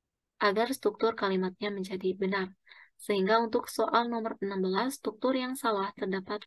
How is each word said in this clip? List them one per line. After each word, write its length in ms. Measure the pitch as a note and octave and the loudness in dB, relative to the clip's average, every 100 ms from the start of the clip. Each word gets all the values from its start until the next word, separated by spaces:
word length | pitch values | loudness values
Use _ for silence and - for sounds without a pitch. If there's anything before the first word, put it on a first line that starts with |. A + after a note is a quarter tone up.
| _ _ _ _ | _ _ _ _
Agar 240 | G#3 G3 A#3+ C4+ | 2 4 2 2
struktur 400 | G#3 G#3+ A3+ A3 | -2 2 0 2
kalimatnya 560 | G3 F#3+ F#3 F#3 G#3 | 0 2 0 -4 -6
menjadi 400 | G3 F#3+ F#3+ F#3 | -4 -6 -2 -2
benar. 400 | F#3+ F#3+ G3 F#3 - _ - - _ | 0 -2 0 -4 -8 _ -20 -20 _
Sehingga 400 | - G3+ F#3+ A3+ | -2 2 4 4
untuk 320 | A3+ C#4 - | 4 0 -2
soal 400 | - A3 A3+ A#3+ | -2 2 2 2
nomor 240 | A#3 A3 - | -2 -4 -4
enam 160 | G3 G3 | -4 0
belas, 400 | F#3 G3 B3+ C#4 | 0 0 0 -2
struktur 320 | - G#3+ B3+ | -6 -2 0
yang 240 | C4 B3+ C4 | 0 -2 -2
salah 320 | A#3 G3+ G3 - | 0 0 -2 -4
terdapat 480 | G3 F#3+ F#3+ G#3 | -4 -4 -4 -8